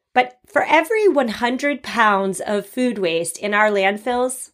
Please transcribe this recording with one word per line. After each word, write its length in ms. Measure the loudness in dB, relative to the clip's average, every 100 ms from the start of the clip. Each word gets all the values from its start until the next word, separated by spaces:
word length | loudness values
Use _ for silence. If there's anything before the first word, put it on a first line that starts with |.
| _
But 240 | -2 -2 -4 _
for 160 | -4
every 440 | 2 2 2 2 2
one 220 | 2 0
hundred 540 | -2 -2 -2 -4 -6
pounds 580 | -4 2 2 2 0 -4
of 240 | -4 -4 -4
food 320 | -2 -2 0
waste 400 | -2 -2 -4 -6
in 160 | -2
our 180 | 2 2
landfills 800 | 2 0 0 -2 -2 -2 -4 -16